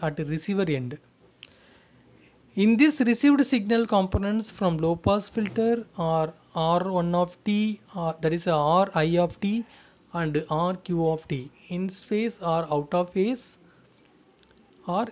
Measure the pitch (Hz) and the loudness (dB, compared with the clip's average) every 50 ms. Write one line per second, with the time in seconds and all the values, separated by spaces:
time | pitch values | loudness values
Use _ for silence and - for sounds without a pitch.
0 | 175 156 147 170 156 143 156 156 - - 196 196 196 165 147 131 127 123 139 - | -4 -4 -2 -4 -4 -4 -4 -4 -4 -2 0 0 0 0 0 -2 -4 -6 -10 -12
1 | - _ _ _ - _ _ _ - - - - _ - - _ _ _ _ _ | -16 _ _ _ -20 _ _ _ -20 -20 -20 -20 _ -20 -20 _ _ _ _ _
2 | _ _ - _ _ _ _ _ _ _ - 190 202 214 233 214 285 311 294 - | _ _ -20 _ _ _ _ _ _ _ -2 2 4 4 6 6 4 4 4 2
3 | 240 233 233 - - 285 285 269 285 - 277 233 196 208 233 233 233 220 220 202 | 2 2 2 4 6 6 6 4 4 2 0 0 0 0 0 0 2 2 2 2
4 | 190 190 190 196 196 202 214 220 214 - - - 202 180 170 156 160 165 170 170 | 2 2 0 -2 0 -2 -2 -2 -4 -6 -6 -2 0 0 0 0 0 0 0 0
5 | - 202 202 208 196 - - 233 214 202 - 226 226 233 233 233 220 - - - | 2 0 0 0 -2 -4 -4 -4 -4 -2 -2 0 0 0 0 -2 -4 -8 -8 -4
6 | 170 165 160 160 160 156 160 - _ - - 170 160 160 175 180 180 196 190 175 | -2 0 0 0 0 -2 -6 -12 _ -8 -4 -2 2 2 2 2 0 0 -2 -2
7 | 170 175 175 175 180 175 - - _ 214 208 208 214 214 208 - - - - 185 | 0 0 0 0 0 0 -4 -6 _ -2 0 0 0 -2 -4 -8 -14 -12 -8 -4
8 | 170 165 160 - 165 160 165 170 - 185 165 151 147 151 165 185 196 190 - 170 | -4 -4 -4 -2 -2 0 0 0 0 0 2 2 4 4 4 4 4 2 0 0
9 | 156 165 170 175 175 170 - - - 202 208 233 220 - - - - - _ _ | 0 2 2 2 2 0 -2 -4 -2 -2 -2 -2 -4 -8 -14 -20 -20 -20 _ _
10 | _ _ - 170 165 156 147 156 156 - 156 156 170 180 185 185 - - 175 165 | _ _ -6 -4 -4 -2 -2 -2 -2 -2 -2 0 0 -2 -2 -4 -6 -4 -2 0
11 | 165 160 160 156 - - 147 131 127 147 - - - - 180 180 190 190 185 - | 2 0 0 -2 -4 -6 -8 -8 -8 -12 -18 -20 -12 -10 -6 -6 -4 -4 -4 -4
12 | - - 208 208 226 233 220 - 185 165 165 165 165 151 151 147 147 147 - 175 | -4 -2 -2 -2 -2 -4 -4 -4 -2 -2 -2 -2 0 -2 -2 -2 -2 0 0 0
13 | 175 175 - 190 190 226 262 247 - - - - - _ _ _ _ _ _ _ | 0 0 0 0 0 0 -2 -4 -6 -8 -10 -14 -20 _ _ _ _ _ _ _
14 | _ _ _ _ _ - _ _ _ _ _ _ _ _ _ _ - - 175 196 | _ _ _ _ _ -20 _ _ _ _ _ _ _ _ _ _ -8 -4 -2 -2
15 | 240 226 | -2 -2